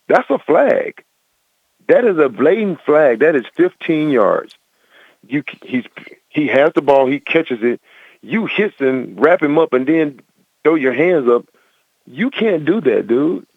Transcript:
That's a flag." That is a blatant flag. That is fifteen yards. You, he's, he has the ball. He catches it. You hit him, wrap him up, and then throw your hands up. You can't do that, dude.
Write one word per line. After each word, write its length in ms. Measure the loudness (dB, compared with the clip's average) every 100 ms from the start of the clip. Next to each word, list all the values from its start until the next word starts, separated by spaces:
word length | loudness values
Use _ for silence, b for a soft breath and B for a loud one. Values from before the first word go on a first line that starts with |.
| -2
That's 220 | 0 0
a 80 | -4
flag." 640 | 0 2 2 0 -4 -10 -20 _ _ _ _ _ _ _ 0
That 160 | 2
is 120 | 2 2
a 120 | 0
blatant 520 | 0 0 2 -2 -4
flag. 360 | 0 2 2 2
That 160 | 2
is 100 | 0 -2
fifteen 560 | -2 -2 -2 -4 -2 0
yards. 460 | 0 2 0 -4 _ _ b b b b b -10
You, 160 | -8 -8 -14
he's, 220 | -8 -8 -8 -16 -20 -20 _
he 180 | -4 0
has 260 | 2 0
the 60 | 0
ball. 260 | 2 2 2
He 120 | -2
catches 440 | -2 -4 -2 -2
it. 180 | -2 -4 b b b b
You 240 | -8 -6 -4
hit 280 | -4 -4 -2
him, 360 | -2 -2 -6 0
wrap 240 | 2 2
him 160 | 2 0
up, 140 | 0
and 120 | 0
then 360 | 0 0 -2 -6 _ _ _ _
throw 140 | 0 2
your 160 | 0
hands 360 | 0 2 2 2
up. 160 | 0 -2 _ _ _ _ _ -14
You 240 | -6 -6
can't 340 | -2 -2 0
do 160 | 0 -2
that, 260 | 0 -2 0
dude. 380 | 0 0 -4 -10